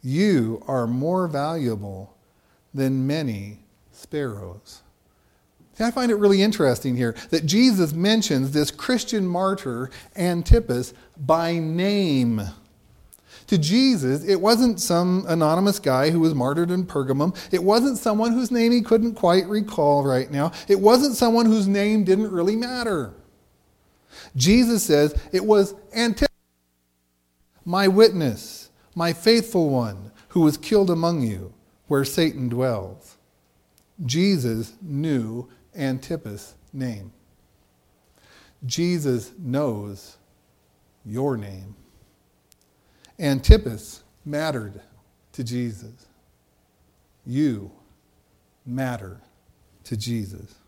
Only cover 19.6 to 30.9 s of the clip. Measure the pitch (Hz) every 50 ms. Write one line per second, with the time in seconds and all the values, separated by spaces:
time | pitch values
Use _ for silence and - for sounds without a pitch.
19.6 | 208 208 - - 151 147 143 143 139 139 131 127 131 131 147 139 143 165 - -
20.6 | - - 196 196 190 214 240 254 277 285 233 - 254 233 226 233 233 226 220 220
21.6 | 196 190 196 202 202 208 220 220 202 175 190 202 220 214 185 175 170 190 208 226
22.6 | 240 247 254 247 240 208 202 165 131 95 - - - _ _ _ _ _ _ _
23.6 | _ _ _ _ _ _ _ _ _ _ - - - - _ 135 127 165 208 240
24.6 | 254 233 240 208 - - 156 147 147 151 147 - - - - 185 190 214 214 208
25.6 | 196 196 - - - - - 226 233 233 208 - - 285 _ _ _ _ _ _
26.6 | _ _ _ _ _ _ _ _ _ _ _ _ _ _ _ _ _ _ _ _
27.6 | _ 175 175 190 202 190 190 202 226 220 208 180 160 131 107 92 - - - -
28.6 | - - _ _ _ _ _ 175 170 170 165 170 - 220 233 233 226 226 - 185
29.6 | 165 147 135 127 120 110 101 92 95 107 _ _ - _ - 180 165 151 147 -
30.6 | - - 220 208 196 185